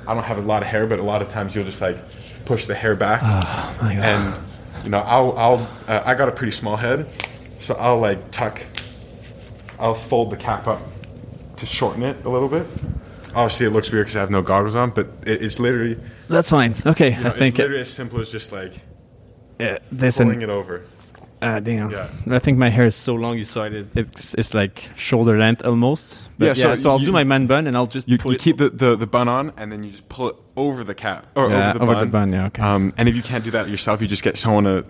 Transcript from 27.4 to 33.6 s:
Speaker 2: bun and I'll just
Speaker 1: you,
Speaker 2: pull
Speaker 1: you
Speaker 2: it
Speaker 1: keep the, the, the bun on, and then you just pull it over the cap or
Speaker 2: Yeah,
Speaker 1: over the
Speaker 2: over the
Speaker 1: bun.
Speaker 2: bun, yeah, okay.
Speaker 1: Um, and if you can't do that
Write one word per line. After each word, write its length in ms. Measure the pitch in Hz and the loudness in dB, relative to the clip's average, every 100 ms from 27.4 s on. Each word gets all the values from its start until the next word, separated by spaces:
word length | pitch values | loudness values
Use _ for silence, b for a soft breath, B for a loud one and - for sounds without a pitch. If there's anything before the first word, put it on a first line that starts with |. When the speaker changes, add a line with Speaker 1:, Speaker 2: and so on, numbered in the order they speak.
| 123 | 4
Speaker 2:
bun 200 | 139 151 | 2 2
and 80 | 123 | 0
I'll 100 | 123 | 0
just 220 | 131 123 | -2 2
Speaker 1:
you, 100 | 123 | 2
Speaker 2:
pull 140 | 131 | 2
Speaker 1:
you 40 | 127 | 2
Speaker 2:
it 40 | |
Speaker 1:
keep 140 | 165 147 | 4 4
the, 120 | 143 | 2
the, 260 | 120 131 110 | 4 4 4
the 120 | 110 | 2
bun 200 | 123 120 | 0 2
on, 240 | 127 147 - | 0 -2 -8
and 120 | 107 | -12
then 140 | 107 | -10
you 80 | 104 | -12
just 160 | 98 - | -14 -18
pull 220 | - 123 | -6 -6
it 60 | - _ - | -6 _ -2
over 300 | 143 131 104 | -2 -2 -6
the 100 | 98 | -6
cap 320 | 107 87 - 143 | -6 -6 -4 0
or 140 | 123 | 4
Speaker 2:
Yeah, 220 | 101 101 | 4 4
Speaker 1:
over 80 | 117 | 2
the 40 | |
Speaker 2:
over 120 | 120 110 | 2 2
the 100 | 113 | 2
Speaker 1:
bun. 260 | 107 101 | 2 2
Speaker 2:
bun, 0 | |
yeah, 140 | 92 98 | 2 -2
okay. 160 | - | 0
Speaker 1:
Um, 320 | 104 101 95 - | 2 4 2 2
and 120 | 117 | 2
if 60 | 117 | 2
you 40 | |
can't 220 | 117 123 | -2 -6
do 80 | 110 | -2
that 160 | 110 | -4